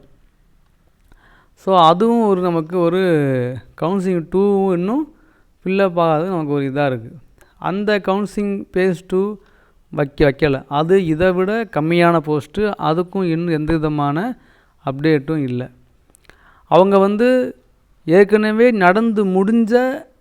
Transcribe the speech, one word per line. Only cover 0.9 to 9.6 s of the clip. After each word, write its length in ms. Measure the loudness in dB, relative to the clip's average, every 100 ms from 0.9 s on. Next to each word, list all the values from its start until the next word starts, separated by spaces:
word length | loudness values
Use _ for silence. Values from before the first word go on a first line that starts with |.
| _ _ -20 _ _ _
So, 260 | _ 0 4
அதுவும் 480 | 6 4 2 2 2
ஒரு 140 | 0
நமக்கு 380 | 0 -2 -2 -2
ஒரு 220 | 0 0 0 0 0 -2 -4 -8 -14 -8
கவுன்சிலிங் 460 | -4 -2 -2 -4 -2
டூவும் 420 | 0 2 2 0
இன்னும் 400 | 0 -2 -4 -6 -12 _ _ _ _
ஃபில்லப் 360 | -4 0 0 0
ஆகாது, 300 | 0 0 -2
நமக்கு 240 | -4 -4
ஒரு 180 | -4 -2
இதா 140 | -2 -2
இருக்கு. 260 | -4 -8 -20 -20 _ _ _
அந்த 420 | -6 -4 -2 -2
கவுன்சிலிங் 640 | 0 -2 -4 -4 -6 -6 -6
ஃபேஸ் 260 | -2 -2 -2 -4
டூ 300 | -2 -2 -6 _ _